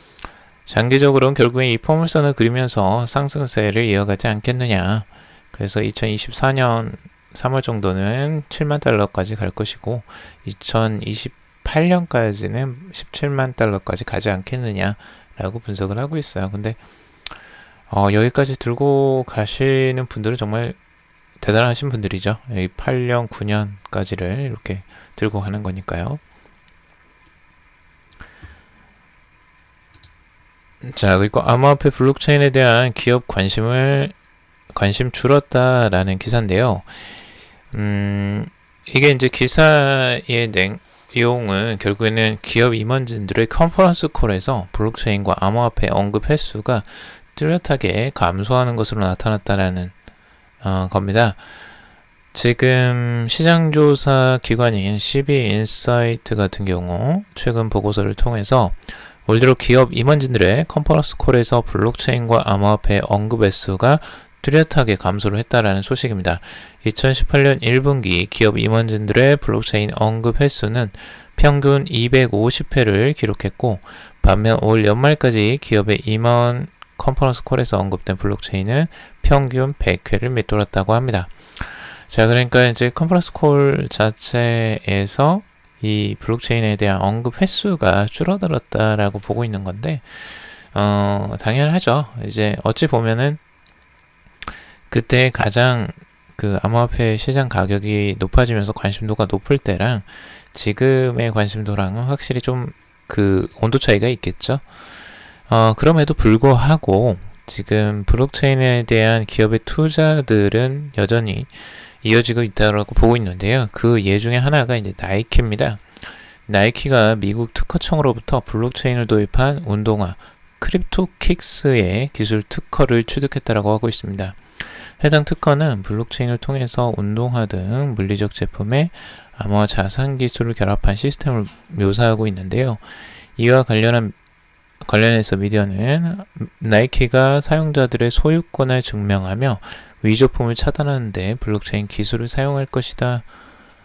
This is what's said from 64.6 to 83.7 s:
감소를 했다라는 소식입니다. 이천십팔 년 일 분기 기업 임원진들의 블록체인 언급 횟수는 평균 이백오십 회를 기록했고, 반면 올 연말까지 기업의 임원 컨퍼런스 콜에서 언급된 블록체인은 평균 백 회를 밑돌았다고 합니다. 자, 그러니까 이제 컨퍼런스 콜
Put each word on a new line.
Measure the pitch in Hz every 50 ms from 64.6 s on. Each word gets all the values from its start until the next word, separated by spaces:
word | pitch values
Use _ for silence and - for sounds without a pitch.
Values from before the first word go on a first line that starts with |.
| 160 - - 147 127 110 101
감소를 | 92 - 90 95 101 - 104 101 107
했다라는 | 117 - - 120 110 104 95 98
소식입니다. | 95 - 131 - - 123 110 95 90 85 87 - - - - - - - - _ -
이천십팔 | 110 - - - 135 131 - - - - 143
년 | 139 139 135 -
일 | - 117 123 131
분기 | 135 143 139 131 110 92 87 87 95
기업 | - - - 113 107 107 113
임원진들의 | 110 107 110 113 113 110 107 107 107 104 107 120 131 135 147 143
블록체인 | - - 110 110 110 - - 107 104 104 -
언급 | - 110 110 110 113 113 117 113 -
횟수는 | 143 143 - - - 107 113 123 120 101 - - - - - - - - _
평균 | - 143 147 143 143 139 139 143 139 - -
이백오십 | 139 120 117 120 131 131 127 - - 101 110 123 - - - - -
회를 | 139 120 107 98 98 113 139 156
기록했고, | - - 107 101 - - 98 - - - 120 104 - - - - - - - - _
반면 | - - 95 107 107 113 113 -
올 | - 107 110 113 104
연말까지 | 104 104 120 135 147 151 151 - 127 113 110 104 107 127 139
기업의 | - - 113 107 101 107 104 92 -
임원 | 110 110 110 117 120 120 120 120 120 120 123 - - _ _ - - _
컨퍼런스 | - - 131 131 - 139 131 120 -
콜에서 | - - 131 131 127 - 110 95
언급된 | 95 98 95 87 - - 92 92
블록체인은 | - 101 101 - - - - 95 95 104 123 143 165 - - - - - - -
평균 | - - 143 139 139 123 127 127 131 139 143 -
백 | - - 92 95 - -
회를 | 104 98 120 127
밑돌았다고 | 127 117 104 - 107 107 101 - - 98 95 101 110
합니다. | 117 131 127 107 95 90 - - - - - - - - - - - - - - - -
자, | - - 113 110
그러니까 | 113 120 123 127 123 - 127 123
이제 | 123 113 - 120 123
컨퍼런스 | - - 165 165 180 175 170 -
콜 | - - - 151 143 143 139 139